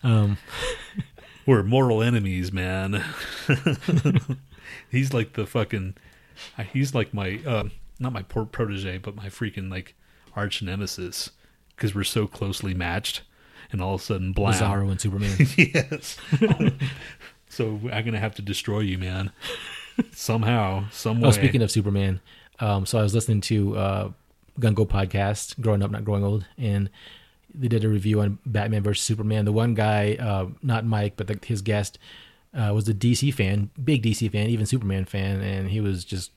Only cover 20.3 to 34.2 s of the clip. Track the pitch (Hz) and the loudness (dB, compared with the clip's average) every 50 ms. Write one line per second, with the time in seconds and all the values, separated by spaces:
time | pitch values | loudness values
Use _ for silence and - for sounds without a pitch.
20.3 | 113 113 110 113 120 117 104 95 95 95 101 104 - - - 113 110 117 120 139 | 0 2 2 2 4 2 2 2 0 -2 -4 -6 -8 -4 -2 0 2 6 6 6
21.3 | 107 - 135 131 - 127 113 101 - 110 98 104 98 98 98 95 92 90 _ - | 6 8 4 4 4 4 2 4 2 2 2 2 2 2 2 2 0 -2 _ -14
22.3 | - - - _ _ - 113 107 101 98 95 - - 113 107 101 101 117 - - | -20 -20 -20 _ _ -2 0 0 2 0 0 0 2 2 2 4 2 2 2 4
23.3 | 110 104 95 - 113 107 101 98 101 101 98 98 98 98 98 98 95 _ _ _ | 2 2 2 2 2 2 2 2 2 0 0 0 0 -2 -4 -6 -8 _ _ _
24.3 | _ _ _ _ _ - 120 110 104 107 107 - 107 98 98 92 - 98 98 98 | _ _ _ _ _ 2 2 2 4 4 2 2 4 2 2 2 2 0 2 2
25.3 | 104 - - - - - 113 110 104 98 101 101 104 110 104 107 104 101 101 101 | 0 -2 -6 -10 -8 -2 0 2 2 2 2 0 -2 -4 -2 0 0 2 2 2
26.3 | 104 107 92 - - - 127 107 101 101 98 98 - - - - - - - _ | 0 0 -4 -6 -8 -4 -2 0 0 0 0 -2 -6 -14 -20 -20 -20 -20 -20 _
27.3 | _ _ _ _ - 151 131 117 113 110 107 110 107 104 95 107 107 104 104 101 | _ _ _ _ -8 -4 -2 0 2 2 2 2 2 2 2 2 2 4 2 2
28.3 | 101 - _ 131 104 107 101 107 110 104 98 104 98 - - - 110 107 107 107 | 0 -4 _ -2 -2 0 0 0 0 0 2 0 0 0 0 -2 -2 0 0 0
29.3 | 107 107 101 107 104 113 113 120 113 107 107 107 107 104 104 104 107 - 120 107 | 2 2 2 2 4 4 4 2 2 2 2 2 4 2 2 2 0 0 0 -2
30.3 | 101 95 95 87 - - - 131 117 113 110 113 110 104 104 104 - - 104 98 | 0 0 -2 -4 -8 -6 -2 0 0 0 0 0 0 0 0 -2 -2 -4 -6 -6
31.3 | 107 98 - - 117 101 98 113 104 104 101 - - - - - - - - - | -6 -6 -4 -4 -4 -4 0 0 0 0 -2 -4 -8 -16 -20 -20 -20 -20 -20 -20
32.3 | _ _ _ _ - 143 110 104 104 110 101 113 107 98 117 120 123 - 135 143 | _ _ _ _ -4 -2 0 0 2 0 2 0 0 2 2 2 2 4 2 0
33.3 | 135 - 104 95 98 101 101 - _ - 127 139 151 123 107 113 104 - | 2 2 0 2 2 0 -2 -4 _ -4 0 0 2 2 2 0 0 2